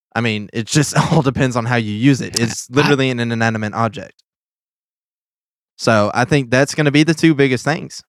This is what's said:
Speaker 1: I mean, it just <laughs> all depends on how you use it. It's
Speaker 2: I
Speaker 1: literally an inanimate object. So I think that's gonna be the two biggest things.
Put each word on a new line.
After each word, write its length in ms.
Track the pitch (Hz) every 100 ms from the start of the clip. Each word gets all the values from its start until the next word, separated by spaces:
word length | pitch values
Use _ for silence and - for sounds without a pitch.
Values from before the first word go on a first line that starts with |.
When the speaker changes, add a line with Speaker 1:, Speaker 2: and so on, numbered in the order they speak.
| _ 113
Speaker 1:
I 60 |
mean, 280 | 117 107 104
it 120 | 117 107
just 320 | 156 143 151
<laughs> 140 | -
all 100 | 165
depends 340 | 135 127 135 120
on 100 | 113
how 100 | 120
you 180 | 107
use 260 | 104 131 131
it. 200 | - -
It's 280 | 117 110 -
Speaker 2:
I 40 | 127
Speaker 1:
literally 340 | 147 139 131
an 80 | 123
inanimate 540 | 117 117 113 110 107 110
object. 480 | 113 98 - _ _ _ _ _ _ _ _ _ _ _ _ _ _ _ _ -
So 320 | - 113 104 110
I 100 | 123
think 240 | 147 120
that's 220 | 127 143 -
gonna 160 | 151
be 120 | 139
the 100 | 156
two 200 | 156 165 139
biggest 280 | 139 123
things. 400 | - 160 - -